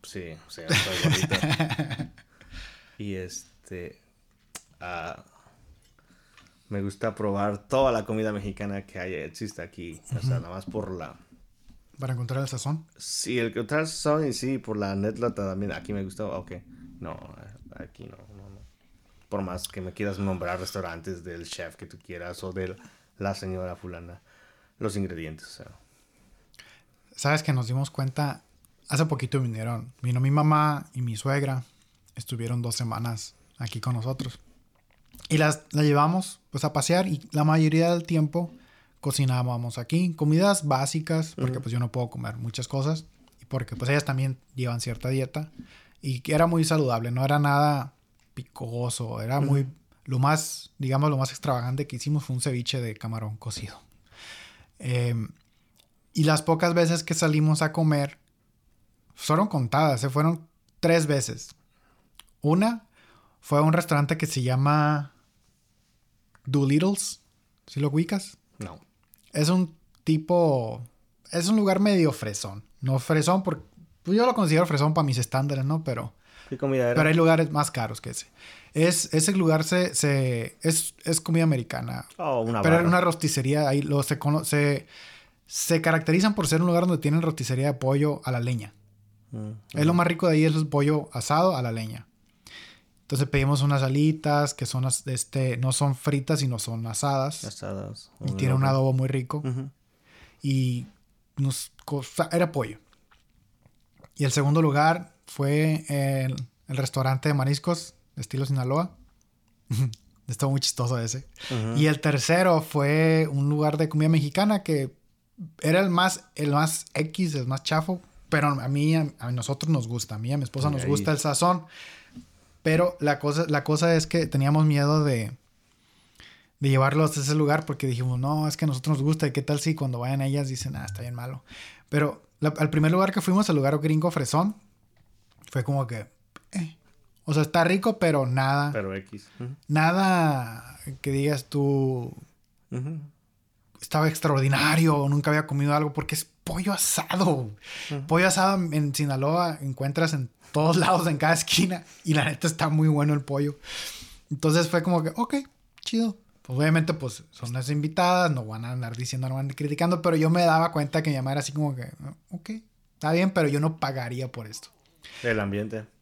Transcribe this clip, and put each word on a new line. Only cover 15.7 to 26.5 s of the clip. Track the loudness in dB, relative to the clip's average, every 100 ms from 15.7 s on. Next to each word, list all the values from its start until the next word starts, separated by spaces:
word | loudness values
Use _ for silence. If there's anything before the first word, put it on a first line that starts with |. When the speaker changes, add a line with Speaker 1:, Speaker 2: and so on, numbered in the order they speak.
Speaker 1:
Aquí | -6 -8
me | -8
gustó, | -8 -8 -8 -8
ok. | -10 -16 -16 -20 -20 -16
No, | -14 -14 -16 -20 -20 -20 -20 -18
aquí | -18 -18
no, | -20 -20 -20 -20
no, | -20
no. | -20 -20 _ _ _ _ _ _
Por | -6
más | -6 -8 -10
que | -10
me | -12
quieras | -6 -6 -2
nombrar | -4 -2 -4 -6
restaurantes | -6 -8 -10 -10 -12 -12
del | -12 -14 -14
chef | -12 -14 -14
que | -20
tú | -20
quieras | -16 -12 -12 -10
o | -8
de | -6 -6 -8 -18 _ _ _
la | -6
señora | -6 -8 -8 -8
fulana, | -10 -14 -14 -16 -20 _ _ _ _ _ _
los | -6 -4
ingredientes, | -6 -6 -10 -12 -18
o |
sea. | -20 -20 -20 _ _ _ _ _ _ _